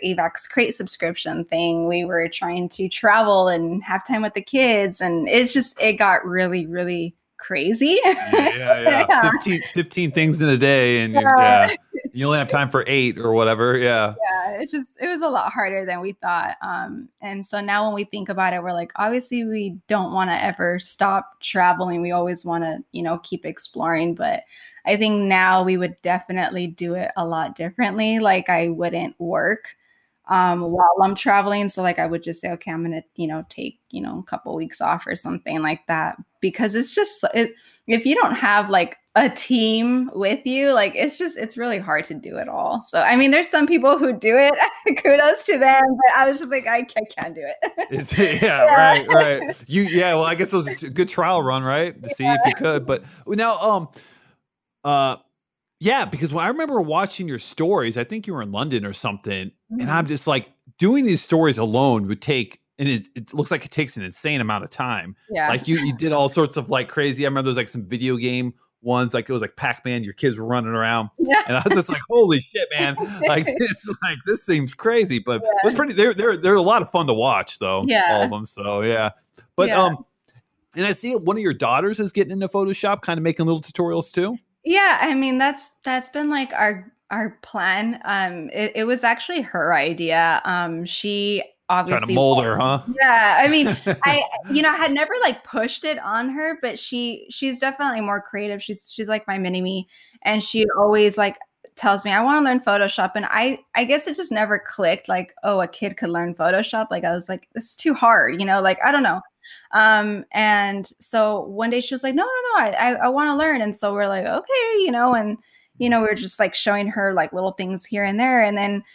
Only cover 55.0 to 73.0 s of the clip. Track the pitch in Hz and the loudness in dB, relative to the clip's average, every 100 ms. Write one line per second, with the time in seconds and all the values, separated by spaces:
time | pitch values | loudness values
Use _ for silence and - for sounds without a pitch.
55 | 135 - _ _ _ _ _ - 175 269 | 2 -2 _ _ _ _ _ -6 0 0
56 | 196 139 156 160 180 294 311 240 151 160 | -2 -4 -4 -2 -2 -2 -2 -2 0 0
57 | 196 - 170 120 - - 165 131 117 117 | -2 -4 -8 -8 -8 -2 0 0 0 -2
58 | 120 220 202 151 104 101 147 120 101 98 | -6 -8 -8 -8 -6 -6 -2 -4 -4 -8
59 | 113 98 104 98 95 - - 220 143 165 | -8 -8 -8 -8 -10 -14 -12 -6 -2 -2
60 | 151 147 160 135 - _ _ - 185 277 | -2 -4 -2 -2 -4 _ _ 0 2 4
61 | 247 165 - 165 156 110 113 120 135 110 | 2 0 2 2 4 2 0 2 4 2
62 | 98 107 - 135 101 - _ - 139 117 | 0 -4 -2 -2 -4 -10 _ -6 -2 -2
63 | - 123 110 147 143 160 - - 131 113 | -6 -16 -8 -6 -4 -4 -6 -6 -6 -6
64 | 92 - 151 139 107 104 95 - 127 104 | -10 -8 -4 -2 -2 -4 -6 -8 -6 -6
65 | 87 - - 185 151 127 131 160 143 131 | -8 -14 -10 -4 -2 -2 -2 -2 -2 -4
66 | 160 147 139 170 147 147 123 131 120 156 | -2 0 0 2 0 -2 -4 -4 -4 -2
67 | 143 127 139 135 131 123 113 120 95 117 | -2 -2 -2 -2 -2 -2 -4 -8 -8 -6
68 | 127 123 123 123 123 - _ _ 117 123 | -4 -2 -4 -4 -6 -10 _ _ -2 0
69 | 120 120 113 127 107 - 131 - 123 120 | 0 -2 -4 -4 -6 -6 -6 -4 -6 -6
70 | 101 - 135 110 113 123 113 113 113 117 | -6 -2 -2 -2 -2 -4 -2 -2 0 0
71 | 107 - 269 427 - 123 - 196 - 151 | -2 -2 0 0 2 0 2 2 0 -4
72 | - 240 196 143 - 208 170 147 143 135 | 2 4 6 4 -2 -6 -4 -2 -2 -2